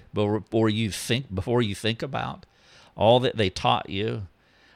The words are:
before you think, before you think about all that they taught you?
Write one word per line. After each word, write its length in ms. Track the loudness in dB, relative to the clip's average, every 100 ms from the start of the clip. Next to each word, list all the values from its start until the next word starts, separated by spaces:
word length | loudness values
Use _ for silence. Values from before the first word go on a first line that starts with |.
| -6
before 540 | -2 0 0 0 2 4
you 220 | 2 -2
think, 440 | -4 -2 -2 -2
before 280 | -6 0 0
you 120 | 0
think 260 | -2 -4 -4
about 460 | -6 -6 -6 -8 -16 _ _ -20 -14 2
all 220 | 4 6
that 160 | 4 0
they 140 | -2
taught 400 | 0 0 0 -2
you? 380 | -4 -4 -4 -10 _ _ _ _